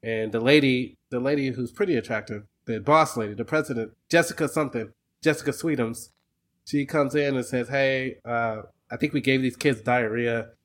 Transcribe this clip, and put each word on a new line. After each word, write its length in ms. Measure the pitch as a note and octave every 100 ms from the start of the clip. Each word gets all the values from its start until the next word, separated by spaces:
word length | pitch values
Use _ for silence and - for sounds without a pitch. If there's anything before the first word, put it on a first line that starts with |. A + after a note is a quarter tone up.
And 300 | A#2 A2+ A2
the 80 | A2+
lady, 560 | A#2+ D3 C#3 B2+ B2 - _
the 100 | B2
lady 300 | B2+ D3 C3+
who's 240 | B2 A#2+
pretty 240 | - G3+ C#3
attractive, 480 | - E3 - G#2+ G#2 _
the 160 | - A2
boss 380 | G2+ D3+ D3+ B2
lady, 160 | G#2+
the 100 | G#2
president, 480 | A2+ D#3 C#3+ A#2+ A2 _ _
Jessica 380 | D#3+ E3 - D#3
something, 460 | - C#3+ A#2+ G#2 _ _ _
Jessica 300 | D#3 D3+ -
Sweetums, 600 | C3+ E3 C#3+ A2+ A2+ - _ _ _ _ _ -
she 200 | D3 C#3
comes 280 | D#3 C#3
in 220 | D3 C#3+ C3
and 100 | A#2+
says, 220 | B2+ A#2+
"Hey, 520 | C#3 C3+ C3+ C3 -
uh, 380 | A#2 A#2 A#2 A2 G2+ _ _
I 60 | -
think 160 | D3+
we 80 | D3
gave 220 | C3 C3+
these 160 | C3 A#2+
kids 240 | D3 A2+
diarrhea 680 | G#2 B2 A2+ A2+ A#2+ A#2 A#2 _